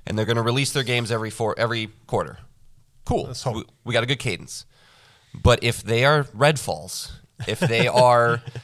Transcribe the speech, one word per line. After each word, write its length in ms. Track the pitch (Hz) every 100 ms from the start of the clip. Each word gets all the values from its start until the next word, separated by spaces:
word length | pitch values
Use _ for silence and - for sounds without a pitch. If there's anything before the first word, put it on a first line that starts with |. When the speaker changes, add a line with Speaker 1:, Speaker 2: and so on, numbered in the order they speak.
| -
Speaker 1:
And 120 | 107
they're 60 |
gonna 180 | 107 117
release 300 | 117 131 135
their 100 | 143
games 300 | 120 120 113
every 160 | 113 110
four, 240 | - 110 -
every 320 | 113 117 107 - -
quarter. 320 | 110 73 - - _ - - _ _
Cool. 200 | - 240 -
Speaker 2:
Let's 160 | 127
hope. 140 | 131 110
Speaker 1:
We, 80 | - _
we 80 | -
got 100 | 117
a 40 | 113
good 120 | 139
cadence. 460 | 113 82 69 - - _ _ _ _ _ _
But 280 | - 123 117
if 200 | 117 -
they 220 | 110 117 139
are 180 | 151
Redfalls, 880 | 135 104 143 151 - 78 90 - - - - - -
if 140 | 113
they 260 | 151 117 123
Speaker 2:
<laughs> 180 | 123 123
Speaker 1:
are 320 | 120 120 120 - -